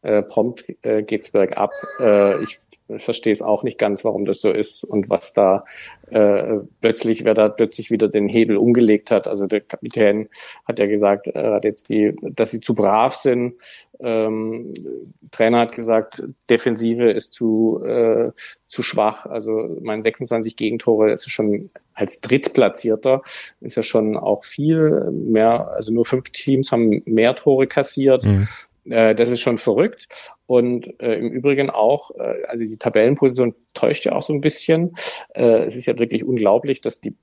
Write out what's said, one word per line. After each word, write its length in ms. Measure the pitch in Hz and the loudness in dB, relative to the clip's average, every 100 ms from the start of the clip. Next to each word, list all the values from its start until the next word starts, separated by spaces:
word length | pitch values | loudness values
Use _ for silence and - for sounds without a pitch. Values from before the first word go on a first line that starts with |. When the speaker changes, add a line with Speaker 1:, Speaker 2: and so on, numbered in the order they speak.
Speaker 1:
äh, 180 | - 107 | 0 -2
prompt, 420 | 104 - 117 120 - - | 0 -2 -2 -4 -16 -10
äh, 200 | - 110 | -4 -4
geht's 280 | 107 107 - | -2 -8 -2
bergab. 420 | 104 95 - 104 - - - | 0 0 0 -4 -4 -14 -2
Äh, 420 | 120 104 101 95 | 2 4 4 2
ich 160 | - - _ _ _ 110 | -4 -12 _ _ _ -12
verstehe 380 | - 117 113 | -6 -4 0
es 80 | 104 | -2
auch 220 | 107 104 | 0 -2
nicht 140 | - - | -2 -2
ganz, 280 | 107 98 113 | -2 -2 -4
warum 180 | 101 | -2
das 160 | 101 98 | -4 0
so 100 | 107 | 0
ist 360 | 87 - - - | 0 -4 -8 -4
und 240 | 107 92 | -4 -2
was 240 | 95 - | -4 -2
da, 320 | - 98 98 - - - - _ | 2 2 2 -2 -20 -20 -20 _
äh, 500 | 110 104 101 - 110 - _ | 2 4 4 0 -4 -6 _
plötzlich, 460 | 113 110 113 110 113 | -2 0 -2 0 2
wer 80 | |
da 160 | 110 107 | 4 2
plötzlich 420 | - 113 - 110 | 2 -2 -2 -4
wieder 160 | 113 107 | 0 2
den 220 | 110 104 | 2 0
Hebel 260 | 113 113 101 | 2 2 4
umgelegt 560 | 117 120 117 104 - | 4 4 4 4 2
hat. 160 | 107 104 | 0 0
Also 180 | 101 98 | -6 -2
der 120 | 107 | -4
Kapitän 680 | _ - 107 117 104 104 107 - - - - | _ -14 -10 2 2 2 -4 -14 -20 -18 -10
hat 140 | 117 | -2
ja 60 | 101 | 0
gesagt, 420 | 104 101 101 - | 2 2 0 -2
äh, 100 | - | -4
Radetzky, 800 | 117 104 107 107 - 110 104 104 | 0 0 -2 -6 -4 0 0 0
dass 300 | - - 110 | -10 -4 -4
sie 100 | 113 | -4
zu 140 | - 110 | -4 0
brav 380 | 101 107 127 - | 2 4 2 0
sind. 400 | 139 123 123 120 - - - - | -2 0 -2 -8 -20 -20 -20 -12
Ähm, 680 | 123 113 110 110 110 113 120 - 67 64 - _ - | -4 -2 -2 -4 -6 -8 -12 -14 -14 -14 -16 _ -20
Trainer 280 | - 113 120 | 0 2 4
hat 140 | 117 | 0
gesagt, 500 | - 113 110 110 - - - - | -4 0 0 0 -12 -16 -16 0
Defensive 640 | 117 - 110 113 117 120 | 2 2 -2 -2 2 2
ist 220 | 107 - | 2 -4
zu, 500 | - 117 110 113 - | -4 0 2 2 0
äh, 480 | 123 120 113 117 120 - - - _ | -2 0 2 2 -2 -6 -20 -20 _
zu 160 | - | -4
schwach. 420 | - - 107 110 - | -2 0 0 -2 -10
Also, 500 | 117 110 110 110 82 | -10 -4 -4 -4 -8
mein 200 | 113 107 | -8 -4
sechsundzwanzig 540 | 110 - 123 117 110 - | -4 -4 -4 -4 -4 -4
Gegentore, 540 | 110 113 - 110 107 | -4 -2 0 4 4
das 160 | - - | 2 -4
ist 80 | |
schon 360 | - 110 101 101 - _ | -2 0 -2 -4 -20 _
als 280 | - 101 - | -8 -8 -6
Drittplatzierter, 1000 | 107 131 - - 107 - 117 107 131 131 - - - _ | 0 0 2 2 2 2 -2 0 2 0 -2 -16 -16 _
ist 160 | - - | -10 -6
ja 80 | |
schon 320 | 110 117 107 107 | 0 0 0 -2
auch 300 | - 104 - | -2 -2 -4
viel 680 | - 147 160 156 156 - | -4 0 2 2 2 0
mehr. 560 | - - 110 113 117 - | -4 0 2 4 2 -2
Also 200 | - 107 | -8 -4
nur 140 | 113 117 | 0 0
fünf 240 | 131 - | -2 -4
Teams 420 | - - 135 135 | -10 0 0 2
haben 300 | 120 113 104 - | 2 2 0 0
mehr 300 | 110 117 127 | 2 2 2
Tore 320 | - 131 135 | 2 2 2
kassiert. 560 | - 139 - 135 127 | 0 -4 0 4 4
Speaker 2:
Mhm. 240 | 123 98 104 - - _ - | 4 2 0 -6 -20 _ -4
Speaker 1:
Äh, 300 | 117 113 110 | 2 4 4
das 140 | 117 | 2
ist 120 | 120 | 2
schon 160 | - 117 | 0 0
verrückt. 500 | - 104 202 - - - - - _ | 0 2 0 -2 -20 -20 -20 -20 _
Und, 520 | 123 123 120 - - | 2 2 -2 -6 -8
äh, 140 | 123 110 | -4 -2
im 140 | 117 | -2
Übrigen 400 | 127 135 139 139 | -2 0 0 0
auch, 400 | - 110 143 - | 2 2 2 -4
äh, 340 | - - - - | -10 -6 -6 -6
also 160 | 117 | -8
die 140 | 113 110 | -8 -4
Tabellenposition 760 | - 107 113 143 135 123 120 - _ | 0 2 2 4 0 2 -2 -2 _
täuscht 320 | - 120 - - | -4 -2 0 -2
ja 80 | |
auch 80 | - | -4
so 100 | - | -4
ein 100 | 147 | -2
bisschen. 540 | 147 - - 165 175 170 - - - | -2 -4 0 0 0 -6 -12 -12 -14
Äh, 320 | - 123 113 95 | 0 4 4 2
es 100 | 120 | -4
ist 120 | 123 | -4
ja 100 | 120 | -2
wirklich 260 | 120 120 | -2 -2
unglaublich, 560 | 117 127 104 110 139 131 | -2 0 4 2 0 -4
dass 220 | 120 - | -6 -8
die 140 | 117 - | -12 -12